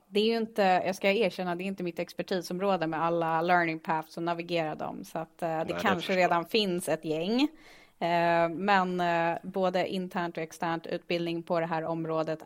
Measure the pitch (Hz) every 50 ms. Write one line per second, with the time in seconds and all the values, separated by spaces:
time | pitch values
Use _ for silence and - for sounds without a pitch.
0 | _ _ 190 202 214 226 233 226 220 220 - 214 196 185 185 175 - 175 190 -
1 | - 196 196 226 214 180 - - 185 180 170 175 185 196 196 - 180 175 - -
2 | 175 - - - 175 - 196 180 170 - 180 180 196 202 190 175 160 160 160 151
3 | 165 170 170 170 165 160 165 160 170 180 180 175 170 165 160 160 - - 160 156
4 | 160 - - 175 170 170 170 170 170 170 175 165 160 156 151 147 147 139 - -
5 | - - - 165 160 - _ - 180 165 160 156 165 180 170 175 - 202 190 170
6 | 160 - 190 185 175 170 175 170 160 - - 220 208 190 175 180 - 143 160 160
7 | - 160 151 160 170 196 233 254 285 294 - - - - - - - _ _ -
8 | 180 170 175 170 170 170 170 170 170 165 165 147 190 202 202 190 180 185 180 180
9 | 175 175 170 170 165 170 165 - - 185 - 196 185 180 185 185 165 - - 185
10 | 180 180 - 185 170 170 - 170 160 160 - - 180 165 165 165 - - 170 175
11 | - - 180 170 170 170 165 170 165 - 180 165 165 170 165 160 160 160 165 165
12 | 160 160 160 160 156 160 156 156 -